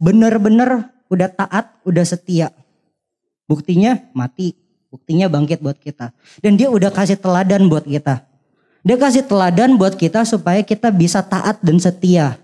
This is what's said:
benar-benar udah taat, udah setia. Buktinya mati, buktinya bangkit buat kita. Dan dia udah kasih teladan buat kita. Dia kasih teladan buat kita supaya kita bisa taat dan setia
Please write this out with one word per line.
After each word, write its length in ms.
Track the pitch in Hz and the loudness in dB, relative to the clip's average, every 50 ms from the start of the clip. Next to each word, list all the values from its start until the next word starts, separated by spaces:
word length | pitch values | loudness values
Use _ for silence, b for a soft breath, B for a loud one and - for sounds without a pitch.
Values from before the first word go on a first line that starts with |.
| 262 | 0
benar-benar 880 | 190 208 226 226 226 226 214 202 220 220 233 247 262 254 226 - - _ _ _ | 2 4 4 4 4 2 2 2 2 4 4 4 2 0 -2 -4 -10 _ _ _
udah 220 | - 190 180 185 185 | -4 -2 -2 -2 -2
taat, 480 | - - 190 - 185 214 - _ _ _ - | -2 -6 -6 -4 -4 -6 -6 _ _ _ -4
udah 160 | 190 165 175 170 | -2 0 0 0
setia. 480 | - 180 - _ 185 180 165 156 - _ _ _ _ _ _ _ _ _ _ _ _ _ _ _ _ _ _ _ | -2 -4 -8 _ -4 -2 -2 -2 -4 _ _ _ _ _ _ _ _ _ _ _ _ _ _ _ _ _ _ _
Buktinya 560 | - 151 147 - 190 175 180 208 247 247 - - _ | -4 -4 -4 -2 -2 0 2 2 2 0 -2 -6 _
mati, 400 | - 127 123 127 _ 185 185 170 - _ _ _ _ _ _ _ | -8 -8 -8 -8 _ -8 -8 -8 -8 _ _ _ _ _ _ _
buktinya 400 | 131 - _ - 160 175 196 180 | -20 -20 _ -2 -2 0 0 0
bangkit 320 | 147 147 151 147 165 - 151 | 0 -2 -2 -2 -4 -6 -6
buat 160 | 139 139 _ | -8 -8 _
kita. 320 | _ 151 - - 120 120 _ b b b b b - | _ -16 -14 -12 -14 -16 _ b b b b b 0
Dan 160 | 208 202 202 | 2 2 2
dia 80 | 262 | 2
udah 240 | 269 233 196 190 196 | 2 2 0 0 0
kasih 240 | 196 196 202 175 196 | 0 -2 0 0 -2
teladan 560 | 196 - 185 180 180 190 185 202 196 196 170 | -2 -2 -2 0 0 0 0 2 4 4 2
buat 160 | 156 151 - | 2 0 -4
kita. 400 | 147 139 147 - 143 131 120 _ _ _ _ _ _ _ _ _ _ _ _ - | -4 -8 -4 -4 -4 -6 -6 _ _ _ _ _ _ _ _ _ _ _ _ -2
Dia 160 | 190 254 247 | 0 0 2
kasih 240 | 285 269 233 269 262 | 2 2 2 0 0
teladan 560 | 262 202 196 185 180 175 202 247 262 262 208 | 0 0 0 0 2 2 2 2 4 4 4
buat 160 | 190 190 190 | 2 0 0
kita 320 | - 165 160 - 220 233 | -2 -4 -2 0 -2 -2
supaya 320 | 226 226 175 - 175 180 208 | 0 -2 -4 -2 0 0 0
kita 320 | 208 - 214 214 240 233 | 0 -2 -4 -2 0 0
bisa 320 | 196 175 170 175 - 190 185 | 2 2 0 2 0 -2 -4
taat 400 | - 190 190 - 208 214 - 185 | -2 -6 -4 -2 -4 -4 -2 0
dan 160 | 151 160 175 | 2 2 2
setia 560 | 180 180 180 - 190 180 180 170 147 131 113 - | 2 0 -2 0 0 2 2 2 2 -2 -4 -8